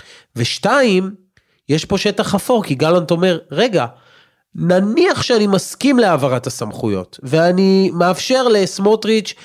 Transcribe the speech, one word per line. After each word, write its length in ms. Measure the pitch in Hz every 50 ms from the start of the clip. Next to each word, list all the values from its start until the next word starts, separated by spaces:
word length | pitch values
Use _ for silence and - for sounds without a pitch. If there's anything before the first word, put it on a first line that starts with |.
| - - - - _ _ -
ושתיים, 760 | 117 117 - - - - 226 247 285 262 226 190 185 190 190 208 - _ _ _ _ _ _ _ _ _ -
יש 160 | 143 160 -
פה 120 | - 202 190
שטח 380 | - 208 196 - - - 202
אפור, 280 | 185 - - 247 220 -
כי 120 | - 143
גלנט 360 | 127 151 160 175 180 165 165
אומר, 280 | 175 170 180 190 175 160 - -
"רגע, 340 | 143 160 226 262 196 151 120 117 - _ _ _ _ _ _ _ _ _ _ _ -
נניח 680 | - 160 175 180 185 196 208 226 330 339 381 294 -
שאני 260 | - - 247 214 208 202
מסכים 520 | 196 185 - - - - - 277 277 247
להעברת 480 | 226 190 165 135 139 131 127 123 - 127
הסמכויות, 720 | - - 117 107 - - 127 110 101 95 90 - - - 139
ואני 680 | 127 139 160 170 175 180 185 196 190 190 190 190 180 160
מאפשר 540 | 170 175 180 185 - - - 254 262 254 247
לסמוטריץ', 840 | 214 202 185 - - - 196 208 220 214 214 208 220 220 185 - - - -